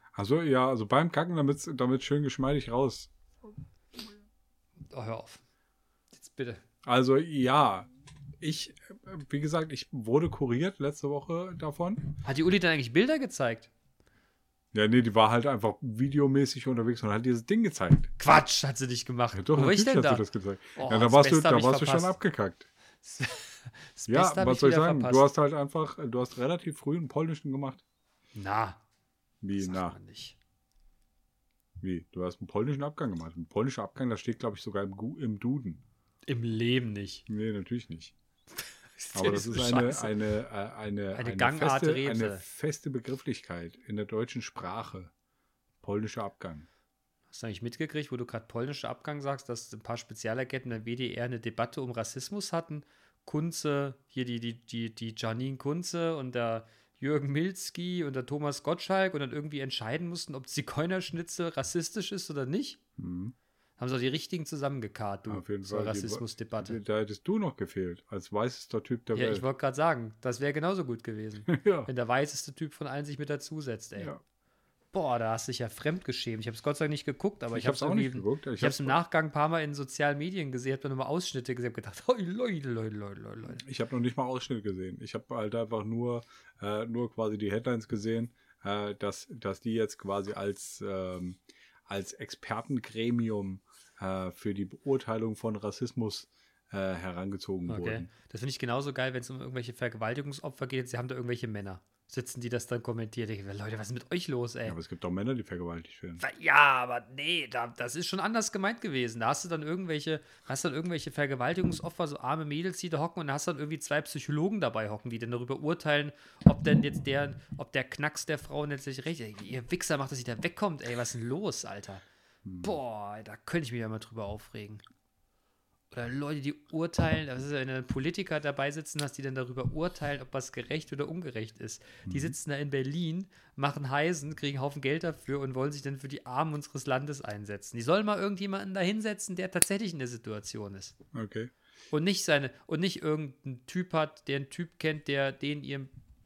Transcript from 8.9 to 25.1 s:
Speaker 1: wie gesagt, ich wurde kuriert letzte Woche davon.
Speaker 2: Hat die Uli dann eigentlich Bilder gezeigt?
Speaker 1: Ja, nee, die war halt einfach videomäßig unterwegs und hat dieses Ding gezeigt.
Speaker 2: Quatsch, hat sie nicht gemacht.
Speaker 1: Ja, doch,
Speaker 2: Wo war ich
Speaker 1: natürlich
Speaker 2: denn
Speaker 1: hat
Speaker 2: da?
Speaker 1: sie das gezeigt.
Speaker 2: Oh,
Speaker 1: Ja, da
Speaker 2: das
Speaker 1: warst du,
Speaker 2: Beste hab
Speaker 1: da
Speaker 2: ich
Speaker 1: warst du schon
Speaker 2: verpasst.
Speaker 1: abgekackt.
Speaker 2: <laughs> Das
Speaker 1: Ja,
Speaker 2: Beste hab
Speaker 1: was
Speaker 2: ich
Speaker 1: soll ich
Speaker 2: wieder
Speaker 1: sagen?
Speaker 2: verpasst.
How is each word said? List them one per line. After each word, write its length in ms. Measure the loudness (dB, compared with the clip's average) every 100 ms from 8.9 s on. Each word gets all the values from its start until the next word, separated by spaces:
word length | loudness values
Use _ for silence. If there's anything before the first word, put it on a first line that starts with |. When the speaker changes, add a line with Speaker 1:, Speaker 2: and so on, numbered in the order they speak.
| -20 -14 -14 -4
Speaker 1:
wie 100 | -2
gesagt, 320 | 0 0 -2
ich 160 | -6 -8
wurde 380 | -6 4 6 6
kuriert 500 | 2 2 2 2 0
letzte 300 | -2 -2 -2
Woche 440 | -2 -2 -4 -4 -6
davon. 580 | -6 -2 -2 0 -4 -4
Speaker 2:
Hat 140 | -2 2
die 60 |
Uli 160 | 6 6
dann 120 | 6
eigentlich 180 | 4 4
Bilder 280 | 6 6 6
gezeigt? 500 | 0 0 0 0 -8 _ _ _ _ _ _ _ _ _ _
Speaker 1:
Ja, 140 | 4 8
nee, 140 | 8
die 120 | 8
war 160 | 8 8
halt 140 | 8 4
einfach 300 | 4 2 0
videomäßig 840 | -2 0 2 4 6 6 4 2 0
unterwegs 360 | 2 2 2
und 60 | 2
hat 140 | 2 4
dieses 200 | 2 4
Ding 160 | 4
gezeigt. 480 | 4 4 10 10 8 4
Speaker 2:
Quatsch, 440 | 10 10 10 4
hat 140 | 2 0
sie 100 | -2
nicht 180 | -2 -2
gemacht. 300 | 2 2 2
Speaker 1:
Ja, 60 |
doch, 140 | 4 6
Speaker 2:
Wo 60 | 8
war 80 |
ich 120 | 8 8
Speaker 1:
natürlich 160 | 8
Speaker 2:
denn 100 | 8
Speaker 1:
hat 0 |
Speaker 2:
da? 40 | 6
Speaker 1:
sie 60 |
das 80 | 4
gezeigt. 300 | 0 -2 -4 -6 -4
Speaker 2:
Oh, 60 |
Speaker 1:
Ja, 60 | 4
da 80 | 8
Speaker 2:
das 120 | 10
Speaker 1:
warst 180 | 12 12
du, 40 | 10
Speaker 2:
Beste 120 | 8
hab 40 |
Speaker 1:
da 40 | 8
Speaker 2:
ich 40 | 8
Speaker 1:
warst 160 | 8
du 40 | 6
schon 140 | 4
Speaker 2:
verpasst. 160 | 4 2
Speaker 1:
abgekackt. 520 | 2 2 0 -2 -18 _ -20 _
Speaker 2:
<laughs> 340 | -14 -4 -4 -4 -12 -16 -18 -18 -18
Das 140 | -10 2
Speaker 1:
Ja, 140 | 6
Speaker 2:
Beste 160 | 6 6
hab 60 | 4
Speaker 1:
was 60 | 8
Speaker 2:
ich 40 |
Speaker 1:
soll 80 | 8
ich 40 | 8
Speaker 2:
wieder 100 | 6
Speaker 1:
sagen? 160 | 6
Speaker 2:
verpasst. 180 | 8